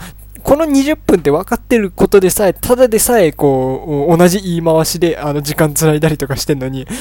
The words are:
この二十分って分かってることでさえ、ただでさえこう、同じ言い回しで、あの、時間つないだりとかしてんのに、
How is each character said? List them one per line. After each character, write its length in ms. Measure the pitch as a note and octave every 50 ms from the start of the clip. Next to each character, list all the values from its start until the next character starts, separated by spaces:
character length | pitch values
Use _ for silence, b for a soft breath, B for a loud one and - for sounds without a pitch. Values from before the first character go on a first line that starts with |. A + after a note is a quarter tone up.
| B F3+ B - - - - - -
こ 120 | - C4+
の 80 | D4 D#4+
二 200 | D#4 C#4 C#4 C4+
十 120 | D4 D#4
分 220 | - - - A3 F3+
っ 40 |
て 80 | D3+ D3
分 140 | C#3+ D#3+ G3
か 120 | - A#3+
っ 40 | -
て 160 | - - B3+
る 140 | A3+ G#3 F#3
こ 180 | - - G3 -
と 120 | - G3+
で 100 | F#3 F3+
さ 160 | - - G#3
え、 80 | F#3 E3
た 220 | - - - B3
だ 120 | A#3+ C4 A#3
で 120 | A3 G#3
さ 200 | - - B3 A3+
え 120 | F3+ D3+
こ 760 | C#3+ - D3+ C#3+ C3+ C3 C3 C3 C3 - - E3 D3 C#3+ C#3+ E3+
う、 80 | E3
同 120 | E3 F3+ F3+
じ 120 | F3 G#3+
言 160 | F#3+ F3+ E3+
い 60 | E3
回 240 | E3 E3 D#3+ D#3+ D#3+
し 140 | - - E3
で、 180 | F3 E3 - -
あ 140 | C#3+ D3
の、 100 | C#3+ D3
時 140 | C#3+ D3 -
間 180 | - D#3+ D3 C#3+
つ 100 | - D#3+
な 80 | D#3 D3+
い 60 | D3+
だ 80 | D#3+ D#3+
り 80 | D3+
と 120 | - C#3+ C3+
か 80 | C3+
し 80 | - -
て 100 | - D3+
ん 60 | C3+
の 80 | B2+ C3
に、 180 | C3+ C3+ C3 B A3 B3+